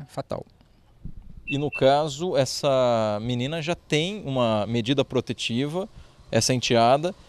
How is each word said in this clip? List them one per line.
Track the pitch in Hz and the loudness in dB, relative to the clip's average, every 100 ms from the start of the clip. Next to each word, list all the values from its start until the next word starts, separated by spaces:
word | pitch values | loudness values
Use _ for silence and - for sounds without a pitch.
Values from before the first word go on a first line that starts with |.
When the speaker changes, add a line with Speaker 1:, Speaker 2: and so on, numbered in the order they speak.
Speaker 1:
é | 143 | -12
fatal. | - - - - _ _ _ _ _ - - - - - | -12 -8 -10 -12 _ _ _ _ _ -16 -14 -16 -16 -6
Speaker 2:
E | 139 | -4
no | 147 | -4
caso, | - 135 143 156 139 180 143 | 2 4 4 2 -4 -2 0
essa | 127 - 147 131 123 113 107 104 | 0 -2 0 2 2 2 0 -2
menina | 117 123 131 165 | -2 -4 -4 -4
já | 151 165 | -4 -6
tem | - 151 175 208 143 | -2 -2 -2 -4 -4
uma | 131 117 107 104 | 0 2 2 0
medida | 120 113 139 | -2 0 0
protetiva, | 127 127 - 117 - 117 147 175 208 - - - - | 0 -2 -2 -4 -4 -4 -4 -6 -8 -12 -20 -20 -2
essa | 117 - | 0 2
enteada, | 127 - 120 117 143 170 - | 0 2 4 6 4 2 -8